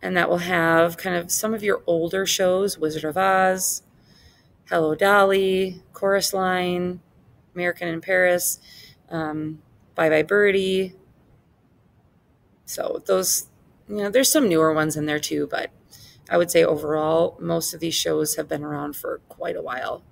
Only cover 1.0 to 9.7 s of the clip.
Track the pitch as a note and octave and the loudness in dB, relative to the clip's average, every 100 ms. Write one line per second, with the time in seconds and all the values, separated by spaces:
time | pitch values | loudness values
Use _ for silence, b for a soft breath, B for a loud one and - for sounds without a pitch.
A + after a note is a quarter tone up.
1 | G3 F3 F3 - G#3+ A3 G3+ G3 - E3+ | -4 -4 -2 -4 -2 -2 -2 -2 0 0
2 | E3+ F#3+ G3 - F#3 F#3 G3+ - D#3 D#3 | 0 -2 -2 2 2 2 0 -2 -4 -2
3 | D#3 D3+ F#3+ F#3+ F#3+ F#3 F#3 - _ b | -4 0 2 4 4 2 -2 -4 _ b
4 | b b b b b _ _ F3 D#3+ D#3 | b b b b b _ _ 0 0 2
5 | G3 G3+ G3 G3 F#3+ F#3 F#3+ F3+ - - | 4 6 6 4 2 0 -2 -6 -18 -6
6 | G3 G3 F#3 F#3+ F#3 F#3 F3+ F3+ F3+ F3+ | 0 0 0 -2 0 0 0 -2 -4 -6
7 | _ _ _ _ _ - F3 E3+ F3 E3 | _ _ _ _ _ -6 -4 -4 -6 -8
8 | E3 F#3 F3+ F3 - - B B B B | -2 2 4 2 0 -6 B B B B
9 | _ E3 D#3 D3+ D#3 D#3 _ | _ -6 -6 -6 -8 -10 _